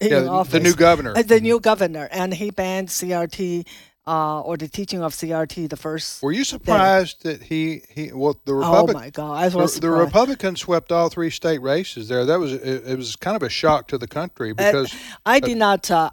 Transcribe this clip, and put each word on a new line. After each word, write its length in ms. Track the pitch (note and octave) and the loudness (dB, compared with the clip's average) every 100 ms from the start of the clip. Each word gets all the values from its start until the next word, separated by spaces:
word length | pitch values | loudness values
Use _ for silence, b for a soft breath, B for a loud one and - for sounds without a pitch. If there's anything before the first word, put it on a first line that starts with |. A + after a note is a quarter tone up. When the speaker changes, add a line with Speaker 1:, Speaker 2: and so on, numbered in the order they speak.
Speaker 1:
in 100 | G#3 | 2
Speaker 2:
Yeah, 80 | C#3 | 2
the, 60 | |
the 60 | C3 | 2
Speaker 1:
office. 320 | F#3 E3+ D#3+ | 0 2 4
Speaker 2:
new 100 | E3+ | 4
governor. 380 | D3 E3+ E3+ B2+ A2 | 6 6 6 2 0
Speaker 1:
Uh, 60 | |
the 180 | A3+ A3+ | 4 4
new 200 | A3+ A#3 | 6 2
governor, 480 | A3 G#3+ F3+ D#3 C#3+ | 2 2 0 -2 -8
and 240 | F#3 F#3 | -4 -4
he 160 | F3+ G#3 | -4 -6
banned 400 | G#3 F#3 F#3+ F#3 | -4 -4 -4 -6
C 220 | - F3+ | -6 -4
R 160 | F3 E3+ | -4 -4
T, 360 | - F#3 F3 E3+ B B _ | -6 -4 -4 -8 B B _
uh, 360 | - D#3+ D#3 D3+ | -4 -2 -2 -4
or 160 | - E3 | -6 -8
the 100 | D#3 | -8
teaching 340 | - G3 F#3 | -8 -8 -6
of 140 | D#3+ | -6
C 160 | - D#3+ | -6 -4
R 160 | D#3+ D#3+ | -4 -4
T 220 | - D#3 | -6 -8
the 80 | - | -8
first 480 | D#3+ D#3 D#3 - | -8 -8 -8 -6
Speaker 2:
Were 80 | C#3 | -4
you 80 | G3 | -2
Speaker 1:
day. 40 | |
Speaker 2:
surprised 800 | C4+ C4 F3 G3 F#3+ F#3+ E3+ - | -4 -6 2 4 6 4 2 -4
that 180 | E3 D3 | -8 -8
he, 420 | - D#3+ D#3+ D#3 - | -6 -4 -4 -6 -12
he, 240 | D3+ D3+ | -12 -10
well, 240 | C3 C#3+ C#3+ - | -2 -2 -2 -2
the 60 | |
Speaker 1:
Oh 40 | C#3 | -2
Speaker 2:
Republic-, 400 | E3+ E3+ - C#3 | 4 6 6 2
Speaker 1:
my 140 | A#2+ | -6
God, 240 | D#3 D3+ | -10 -8
I 100 | D3 | -2
was 80 | F3+ | 0
Speaker 2:
the, 80 | F3+ | 2
the 80 | E3+ | 0
Speaker 1:
surprised. 380 | - E3 E3 E3+ | 0 0 2 4
Speaker 2:
Republicans 540 | G3 C4 C4+ F#3+ F3 | 4 2 0 -4 -6
swept 300 | - E3+ - | -2 -2 0
all 180 | E3+ E3+ | 0 0
three 220 | - E3 | -2 -6
state 320 | - E3 D#3 | -4 -2 -2
races 460 | C3 D#3 F#3+ A#2+ G#2+ | 0 -2 -2 -10 -4
there. 160 | B2 B2+ | 0 2
That 140 | F3 | 2
was, 140 | D#3 | 0
it, 280 | C3 C3 C3 | -4 -6 -6
it 120 | B2+ C3 | -6 -6
was 180 | A#2+ | -8
kind 220 | - F3 G#3+ | -8 -6 -4
of 80 | |
a 40 | B2+ | -4
shock 380 | - D#3+ D3+ - | 0 2 2 0
to 80 | C3+ | -6
the 120 | A#2 | -6
country 420 | D3 F3+ - A2+ | -8 -8 -8 -6
Speaker 1:
Uh, 40 | |
Speaker 2:
because, 380 | G#2+ G3+ C#3+ B2+ B B B | 0 2 2 0 B B B
Speaker 1:
I 120 | G#3 C4 | 2 2
Speaker 2:
uh, 40 | |
Speaker 1:
did 180 | B3+ A#3 | 2 2
not, 300 | G#3 G3 - | 2 2 2
uh, 220 | E3+ D#3+ | 2 2